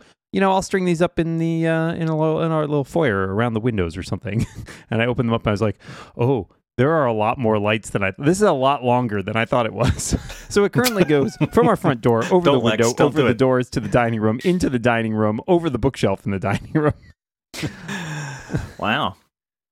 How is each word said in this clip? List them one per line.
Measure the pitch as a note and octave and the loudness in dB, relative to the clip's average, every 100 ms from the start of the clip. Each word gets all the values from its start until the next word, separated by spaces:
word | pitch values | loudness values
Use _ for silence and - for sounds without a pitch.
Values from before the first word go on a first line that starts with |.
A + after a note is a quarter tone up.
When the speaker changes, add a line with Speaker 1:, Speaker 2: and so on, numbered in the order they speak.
| _ _ _ | _ _ _
Speaker 1:
you | F#3+ | 0
know, | F#3+ | 2
I'll | F#3+ | 0
string | F#3 G3 F3+ | 0 -2 0
these | D#3+ | 0
up | E3+ - | 0 -2
in | E3 E3 | -2 -2
the, | E3 E3 E3 | -2 0 0
uh, | E3 D#3+ | 0 -2
in | E3+ D#3+ | -2 -2
a | D#3 | 0
little, | D#3+ D#3 | 0 0
in | E3 | 0
our | D#3 D3+ | -2 0
little | D3 | -2
foyer | C3+ E3+ D3 G2 F#2+ | -2 0 0 0 -2
around | G2 A#2+ | -2 -2
the | A2 | -2
windows | A#2+ G#2+ E2+ F2 | -2 -2 -4 -6
or | |
something." | - G2 G2+ G#2+ - - - | -8 -8 -4 -4 -4 -8 -16
<laughs> | - - | -18 -6
And | A2+ | -2
I | A#2 | 0
opened | A#2+ A#2 | 0 -2
them | |
up | A2+ | 0
and | A#2 | 0
I | |
was | G2+ | 0
like, | A2 - - - - - | 0 -2 -12 -20 -12 -2
"Oh, | B2 C3 F2 _ _ - | 0 0 -4 _ _ 0
there | C3+ | 2
are | E3 B2+ | 2 2
a | |
lot | A2 G#2+ C3 | 0 0 0
more | A2 G#2+ | 0 2
lights | G#2 A2+ - | 0 -2 -2
than | A#2 | -4
I, | G2 G2 | -2 0
this | D3 F#3+ | 0 2
is | |
a | G#3 | 2
lot | C#3+ C3 C#3 | 2 2 2
longer | B2 B2 B2 G#2 | 0 0 0 -4
than | F#2 G#2+ | -2 -2
I | A2+ | 0
thought | B2+ A2 | 0 0
it | |
was." | F#2+ B2+ - - - | 0 0 -2 -2 -4
<laughs> | - - - | -6 -16 -2
So | G3+ G3+ | 0 2
it | |
currently | - B3 G#3 E3 | 2 0 2 2
goes | D3 G3 - D3+ | 2 0 -2 0
from | - B3 | 4 4
our | F#3+ | 2
front | E3+ B2 | 0 2
door, | B2 A2+ A#2 | 2 2 2
over | F#3 | 2
the | E3+ | 4
Speaker 2:
Don't, | C3+ A2+ | 4 2
Lex, | G#2+ | 2
Speaker 1:
window, | A#2 - | 2 2
Speaker 2:
don't | B2+ | 2
Speaker 1:
over | D3+ | 4
Speaker 2:
do | |
Speaker 1:
the | B2 | 2
Speaker 2:
it. | A#2 | 2
Speaker 1:
doors | C3 B2+ B2+ | 2 2 0
to | C3+ | -6
the | G#2+ | 0
dining | A#2+ A#2 A2+ | 2 2 2
room, | G#2+ A#2 | 0 0
into | F#3 F3+ - | 0 0 0
the | B2+ | 0
dining | A#2 A#2 A2+ | 2 2 0
room, | G#2+ G#2+ A2 - | 0 0 0 0
over | F3 E3 | 0 0
the | B2 | -2
bookshelf | C3+ - G#2+ G2 - | -2 0 0 0 -4
in | |
the | G2 | -4
<laughs> | G2 | -2
dining | G#2 - | -4 -2
room. | D#3+ D3+ - - _ _ _ _ - D#3 - E3+ G3 D#3+ D3+ C#3+ C3 - C#3+ G#2+ - | 0 0 -2 -10 _ _ _ _ -10 -10 -10 -12 -10 -10 -10 -12 -14 -8 -8 -8 -6
Speaker 2:
Wow. | F#2+ C3 G#2+ - _ _ _ _ _ | -2 -2 -4 -8 _ _ _ _ _